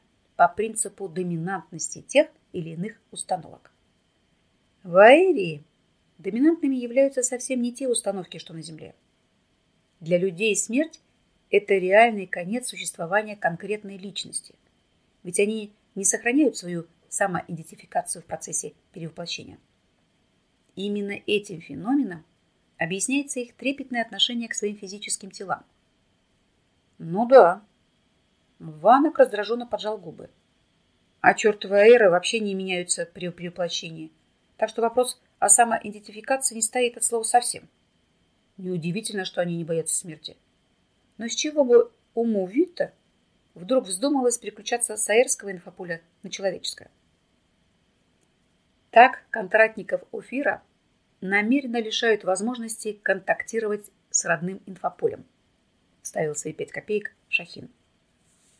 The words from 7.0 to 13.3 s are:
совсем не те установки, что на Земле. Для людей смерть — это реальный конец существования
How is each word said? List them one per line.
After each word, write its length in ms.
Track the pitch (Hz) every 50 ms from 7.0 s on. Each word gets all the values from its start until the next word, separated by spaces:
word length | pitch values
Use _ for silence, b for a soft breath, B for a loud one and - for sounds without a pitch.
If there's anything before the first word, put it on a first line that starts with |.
| 277 269 269 262 240
совсем 360 | - - 240 - - 262 254
не 140 | 240 240 240
те 140 | - 277
установки, 500 | 254 233 - - 202 196 190 175 - -
что 160 | 165 - - 165
на 80 | 165
Земле. 320 | 156 165 160 151 135 90 - _ _ _ _ _ _ _ _ _ _ _ _ _ _ _ _ _ _ _ _ -
Для 200 | 165 156 175 175
людей 360 | 180 196 175 165 214 220 202
смерть — 460 | 190 - - 220 262 320 320 - - _ _ _ _ _ _ _ _ _ -
это 240 | - 208 202 - 196
реальный 540 | 196 180 180 196 214 233 240 220 202 185
конец 400 | 185 - 185 175 180 220 254 247
существования 680 | - - - 185 - - - 175 160 190 214 214 214